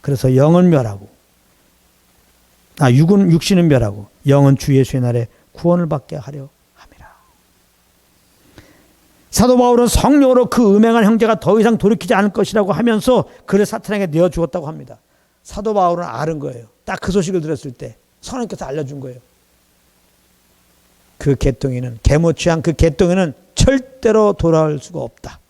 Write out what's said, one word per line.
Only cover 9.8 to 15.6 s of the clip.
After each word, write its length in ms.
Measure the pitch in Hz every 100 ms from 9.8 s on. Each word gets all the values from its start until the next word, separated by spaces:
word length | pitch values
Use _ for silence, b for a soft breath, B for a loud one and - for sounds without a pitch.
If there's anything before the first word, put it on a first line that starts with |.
| 240
성령으로 580 | - 220 294 269 254 240
그 300 | - 226 202
음행한 280 | 226 233
형제가 360 | 208 226 226 220
더 200 | - 214
이상 180 | 233 226
돌이키지 360 | 196 220 175
않을 160 | 196 202
것이라고 400 | 202 202 220 196
하면서 520 | 156 233 220 254 247 - B
그를 220 | - 196 202
사탄에게 400 | 220 - 208 190
내어 220 | 151 175
주었다고 360 | 165 165 180 147
합니다. 320 | 156 123 - _ _ _ _
사도 320 | - -